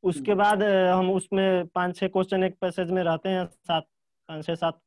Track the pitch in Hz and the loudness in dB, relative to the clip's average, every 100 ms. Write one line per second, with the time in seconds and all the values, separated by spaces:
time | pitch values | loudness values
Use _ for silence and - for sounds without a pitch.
0 | 190 175 254 202 208 208 208 190 185 185 | -2 -2 -2 2 2 2 2 4 4 2
1 | 185 190 - 196 190 185 175 - 180 175 | 2 0 -2 0 2 2 0 -2 -4 -2
2 | 190 190 190 190 190 185 185 175 175 185 | -2 -2 0 0 0 -2 -6 -4 -2 0
3 | 170 160 190 185 175 _ - 165 156 _ | 0 -2 -2 -4 -4 _ -4 -4 -4 _
4 | _ _ - 156 156 170 165 160 | _ _ -16 -12 -6 -2 -2 -4